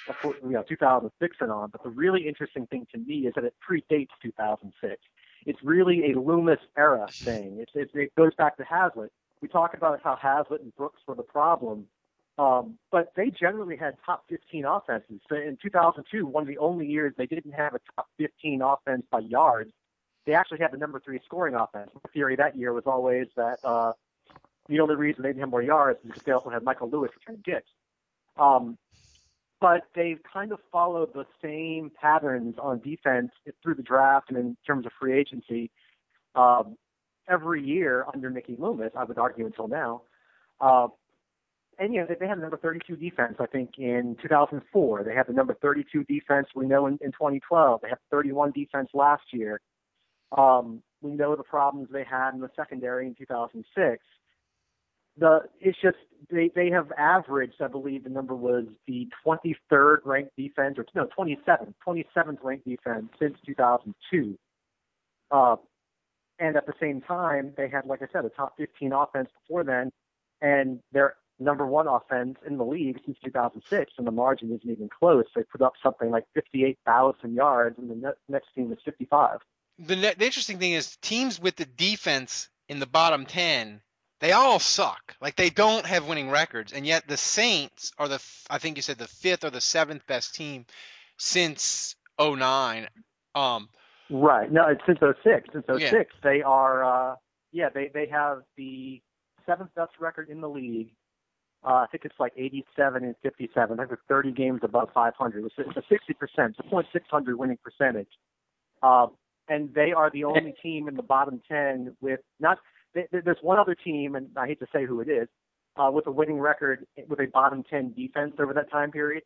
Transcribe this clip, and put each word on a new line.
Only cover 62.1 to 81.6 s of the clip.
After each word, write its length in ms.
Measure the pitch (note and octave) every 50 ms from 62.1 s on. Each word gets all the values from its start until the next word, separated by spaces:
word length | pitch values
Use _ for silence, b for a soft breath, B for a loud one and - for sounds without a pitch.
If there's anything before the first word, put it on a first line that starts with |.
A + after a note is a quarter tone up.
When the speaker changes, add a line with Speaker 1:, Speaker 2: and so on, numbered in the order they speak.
| _ F3 E3 D3+ D3 -
Speaker 1:
ranked 240 | C3 C3 C3 C#3 -
defense 440 | B2+ B2 - - B2 A#2 A2+ A2 A2+ - -
since 160 | D#3 D3 C#3+ - _
two 80 | C#3+ C#3
thousand 400 | - B2+ A#2+ B2 A#2+ - G#2+ G2+ - - -
two. 280 | F#3 E3+ B2 G#2 F#2+ - _ _ _ _ _ _ _ _ _ _ _ _ _ _ _ _ _ _
Uh, 260 | C#3+ C#3 B2+ B2 A2+ - - _ _ _ _ _ _ _ _ _ _ _ _ _ _ -
and 180 | E3+ D#3+ D3+
at 80 | D3 -
the 80 | - F3+ -
same 220 | E3 D3+ C#3 C3
time, 500 | - - F3 F3 F3+ E3 D3 C#3 C3+ C#3 C#3 -
they 100 | C#3 B2+
had, 160 | C3+ C#3 B2+
like 160 | C3+ C3+ C3
I 60 | C3+ -
said, 140 | - F3+ C3
a 60 | A2
top 260 | - - C#3 C3+ -
fifteen 360 | - D3+ - _ - C#3+ C3+
offense 360 | C3+ C#3 D3 - - C#3 C3 - _ _
before 220 | _ - D#3+ F3 E3
then, 280 | C#3 B2+ B2 B2+ C3 - _ _ _ _ _ _ _ _ _
and 400 | D3+ C#3+ C#3+ C#3 C3+ C3 B2+ A#2+ - _
their 240 | B2+ C#3 C#3 C#3 - _ _ _ _ -
number 280 | C3 D3 C#3+ C3+ C#3+
one 200 | C3 C#3 D3+ D#3+
offense 520 | D3+ B2+ A#2 - - C3+ B2 B2 B2+ C3 - -
in 100 | D3+ C#3+
the 80 | C3+ A#2+
league 340 | A#2 D3 F3+ D#3 C3 B2 - -
since 140 | - C3 -
two 80 | - C3
thousand 320 | - B2+ A#2+ A#2+ - A2 - -
six, 240 | G3+ G3+ - - _ -
and 80 | B2
the 60 | A#2
margin 380 | A2+ A#2 B2 C3 C3+ - A#2 A2+
isn't 200 | A#2 A2 - A#2+
even 180 | A2+ G#2 G#2+ G2+
close. 380 | - - - - D#3 B2+ A2 - -
They 60 | A#2
put 180 | - - - B2
up 140 | C3 B2+ - -
something 280 | - C3+ - - A#2+ A#2
like 140 | A#2 A2+ - _
fifty-eight 460 | _ D3+ - _ - C3+ C3 C3+ B2+ - _
thousand 480 | B2+ A#2 A#2+ C3 C3+ B2+ - - A#2 A#2
yards, 440 | B2 C#3 C#3+ C3 A#2+ A#2+ A#2 A#2 A#2+
and 120 | B2 A#2+
the 60 | A2+
ne-, 180 | A2+ B2+ C#3 - - _ -
next 240 | C#3 C#3 - _ _
team 160 | C3+ B2+ A#2
was 80 | A2+ -
fifty-five. 580 | _ D3+ - - D3+ - C#3+ D3 C3+ G#2+ G#2+ - - _ _ _ _ _ _ -
Speaker 2:
The 160 | E3+ D3+ F#3+
ne-, 200 | F#3 F#3+ G#3+ F3+
the 100 | F#3 G#3+
interesting 340 | B3+ C4 C4+ - - G3+ F3+
thing 140 | F#3 F3+
is 240 | E3+ D#3+ C3+ - - -
teams 360 | - - G#3+ A#3 C4 C4 G3 E3+
with 180 | F3 F#3 -
the 100 | -